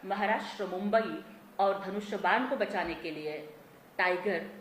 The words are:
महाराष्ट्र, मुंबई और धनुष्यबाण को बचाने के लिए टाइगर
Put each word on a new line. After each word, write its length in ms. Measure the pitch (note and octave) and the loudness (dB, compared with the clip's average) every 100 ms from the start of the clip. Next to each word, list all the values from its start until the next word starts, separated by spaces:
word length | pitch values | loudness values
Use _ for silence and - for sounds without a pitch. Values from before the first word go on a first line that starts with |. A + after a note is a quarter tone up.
| F#3+ | -2
महाराष्ट्र, 600 | G3 G3+ A3 - - F#3 | 0 2 2 -2 -6 -4
मुंबई 580 | F3+ G#3 A3+ G#3+ D#3+ - - - - | -2 4 4 4 -4 -10 -18 -18 2
और 240 | G3 G3 F#3+ | 2 2 -2
धनुष्यबाण 640 | G3+ G#3 G3 F3+ A3 C4 | -4 -4 0 4 4 4
को 80 | C4 | 0
बचाने 380 | G3 G3 E3+ | 0 0 -2
के 180 | D#3+ E3 | -4 -6
लिए 380 | D3+ D3+ D3+ D3+ - - - - - | -6 -6 -8 -10 -16 -20 -20 -14 0
टाइगर 500 | F3+ F3+ G3 F3 G3+ - | 2 2 0 -2 -4 -12